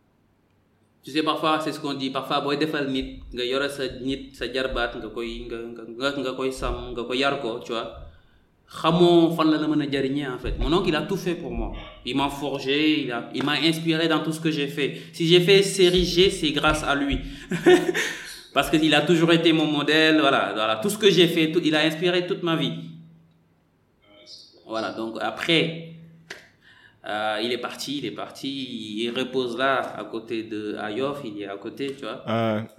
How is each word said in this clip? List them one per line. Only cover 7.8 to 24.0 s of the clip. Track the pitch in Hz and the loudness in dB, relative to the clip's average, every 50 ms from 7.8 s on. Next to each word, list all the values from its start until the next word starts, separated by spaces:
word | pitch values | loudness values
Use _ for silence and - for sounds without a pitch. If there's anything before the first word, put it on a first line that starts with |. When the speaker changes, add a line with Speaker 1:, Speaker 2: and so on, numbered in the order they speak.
| - - - - - - - - _ _ _ _ _ _ _ _ _ _ | -6 -8 -10 -14 -18 -18 -20 -20 _ _ _ _ _ _ _ _ _ _
Speaker 1:
Xamoo | - - - 160 170 175 180 175 175 170 165 165 170 | -12 -2 0 2 4 6 6 8 8 8 6 6 4
fan | 165 156 156 | 2 2 2
la | 156 151 | 2 2
la | 151 151 | 0 0
mën | 151 151 | 0 0
a | 143 139 | 0 0
jariñee, | 135 139 135 131 139 143 147 131 | 0 0 0 0 -2 -2 -4 -4
en | 127 120 | -6 -6
fait. | - 110 - - | -6 -6 -4 -2
Mon | 135 135 160 | 0 2 2
oncle, | 196 185 170 | 2 2 2
il | 156 | 0
a | 151 156 | 0 0
tout | 165 202 170 | -2 -4 -4
fait | - 185 165 | -2 -4 -4
pour | - - 131 | -4 -6 -8
moi. | 117 117 110 98 - - - - - - - | -6 -6 -6 -6 -8 -10 -12 -16 -18 -12 -8
Il | 127 123 139 | -4 -2 0
m'a | 139 143 | 0 0
forgé, | 139 - 151 139 131 139 123 131 139 147 156 156 156 143 135 | -2 -4 -4 -4 -4 -4 -2 0 0 2 4 4 2 2 0
il | 127 | -2
a, | 120 117 117 - - | -4 -6 -6 -6 -6
il | 123 131 | -4 -2
m'a | 143 147 | 0 0
inspiré | 143 139 165 160 165 165 165 160 160 165 160 | 2 2 2 2 2 0 0 2 2 2 2
dans | 156 151 | 2 2
tout | 156 160 156 | 0 -2 -4
ce | - | -2
que | - 160 | -2 0
j'ai | 156 143 143 135 | 0 0 -2 -2
fait. | - 156 139 127 - - - - - | -2 -2 -2 -2 -4 -6 -12 -14 -6
Si | - 170 | -2 4
j'ai | 160 175 180 | 6 6 6
fait | 175 175 196 190 190 | 8 8 6 6 6
série | - - 196 185 175 175 185 175 | 4 4 4 4 6 6 4 2
G, | - - 175 185 196 | 2 4 4 4 4
c'est | 185 - - 147 | 4 2 0 0
grâce | 139 147 143 156 151 - - | 0 2 2 2 2 2 0
à | - 139 | 0 0
lui. | 143 143 143 131 - - - - - - - | 0 0 0 -2 -4 -4 -8 -12 -14 -8 -6
<laughs> | 185 170 - - 359 - - - - - - - - - - - - - - - - | -6 2 6 8 8 8 6 2 0 -2 -2 -4 -6 -8 -12 -14 -16 -16 -18 -2 0
Parce | - 143 - | 0 2 2
qu'il | - 156 156 156 147 | 2 4 4 6 4
a | 147 | 4
toujours | 147 160 175 160 165 165 | 6 6 4 6 6 6
été | 170 165 160 170 160 | 6 6 6 4 4
mon | 160 156 | 4 4
modèle, | 151 147 147 143 143 151 156 160 156 160 156 | 2 0 0 2 2 4 6 6 6 6 6
voilà, | 143 139 135 117 101 95 101 | 6 4 4 4 2 0 0
voilà. | 107 110 110 110 110 - | 0 0 0 0 0 0
Tout | 202 | -2
ce | 208 - | -2 4
que | - 196 | 4 6
j'ai | 185 165 175 160 | 6 8 6 6
fait, | - 170 160 156 | 4 2 0 2
tout, | 165 180 165 | 2 0 2
il | 151 156 | 2 2
a | 151 151 | 2 2
inspiré | 160 160 165 180 180 175 180 175 - | 0 0 0 0 0 0 0 0 -2
toute | 190 170 170 | -4 -4 -2
ma | 165 165 151 | -2 0 0
vie. | 135 123 - - - - - - - - - - _ _ _ _ _ _ _ _ _ _ _ _ _ _ _ _ | -2 -2 -4 -8 -10 -14 -16 -18 -20 -20 -20 -20 _ _ _ _ _ _ _ _ _ _ _ _ _ _ _ _